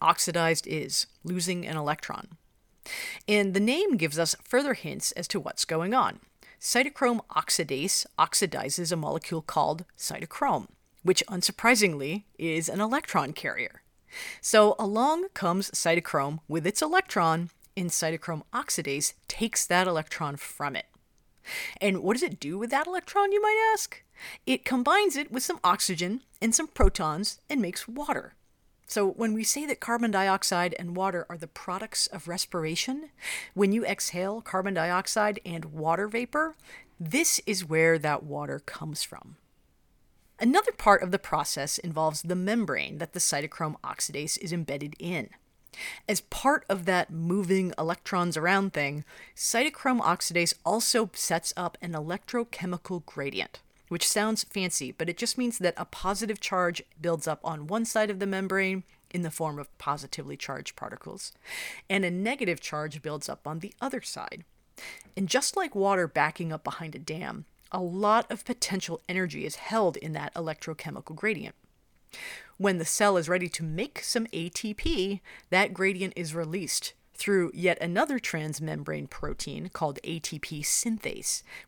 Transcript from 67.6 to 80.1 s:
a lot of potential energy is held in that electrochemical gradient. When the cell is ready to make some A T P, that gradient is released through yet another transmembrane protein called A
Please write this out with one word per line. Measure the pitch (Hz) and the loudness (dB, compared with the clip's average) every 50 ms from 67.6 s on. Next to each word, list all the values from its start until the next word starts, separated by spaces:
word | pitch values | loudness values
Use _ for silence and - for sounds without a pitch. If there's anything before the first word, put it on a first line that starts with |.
| _ _ | _ _
a | - 185 | -6 -4
lot | 185 175 175 190 208 208 214 233 - - - | -4 -2 -2 0 4 4 4 4 4 0 -6
of | 214 - | -8 -6
potential | - 247 - - - 190 185 - - 165 - - - | -6 -4 -4 -2 -2 -2 -4 -4 -4 -8 -8 -8 -6
energy | 180 190 185 170 147 151 147 | -2 -2 -2 -2 -4 -6 -8
is | 147 - | -8 -8
held | - - - 214 226 208 175 - - | -10 -8 -2 0 2 2 2 2 0
in | - 160 156 | -6 -6 -6
that | 151 147 151 - | -6 -8 -8 -8
electrochemical | 170 170 160 156 - - - 156 - - 160 143 123 - - 160 | -6 -6 -6 -6 -6 -8 -10 -10 -8 -10 -10 -10 -10 -12 -14 -12
gradient. | 156 - 214 220 151 - - - _ _ _ _ _ _ _ _ _ _ _ - - - - - - - - - | -4 -2 -2 -2 -2 -6 -10 -14 _ _ _ _ _ _ _ _ _ _ _ -18 -16 -14 -14 -14 -14 -16 -20 -8
When | - 190 202 190 170 | 0 2 2 2 2
the | 160 | 0
cell | - - - 214 208 196 180 | -2 2 4 4 6 6 4
is | 160 151 | 4 2
ready | 180 185 180 175 | 0 0 0 -2
to | - - 170 | -4 -6 -4
make | 160 156 170 233 - - - | -4 -4 -4 -4 -6 -6 -8
some | - - - 233 226 226 - | -6 -2 -2 -2 -2 -2 -4
A | 170 165 175 | -6 -6 -6
T | - - - 214 208 | -6 -6 -6 -6 -6
P, | - - - - 208 185 196 196 190 - - - - - _ | -4 -2 0 0 2 0 0 -2 -4 -6 -12 -20 -20 -6 _
that | - 170 202 202 190 | 2 2 2 2 0
gradient | 185 190 190 202 180 190 180 - | 0 0 0 0 0 -4 -6 -6
is | 165 175 151 156 | -6 -8 -6 -4
released | 170 165 156 165 202 170 - - - - - - _ _ _ _ | -4 -4 -4 -4 -6 -4 -4 -4 -4 -4 -6 -10 _ _ _ _
through | - - 202 202 190 175 165 - | -6 0 2 4 4 4 2 -2
yet | - 175 180 170 - | 0 2 2 2 2
another | - 170 170 202 302 302 277 - | 0 0 2 2 2 2 0 -2
transmembrane | - - - 160 151 156 151 - 160 156 156 151 143 151 156 147 143 - | -2 -4 -4 -4 -4 -6 -6 -6 -6 -6 -6 -6 -6 -6 -6 -6 -8 -10
protein | - - - 147 143 - - 151 139 151 160 185 | -10 -8 -6 -6 -6 -6 -6 -8 -8 -8 -10 -10
called | - - 170 147 135 - - | -6 -4 -4 -4 -4 -6 -8
A | - | -8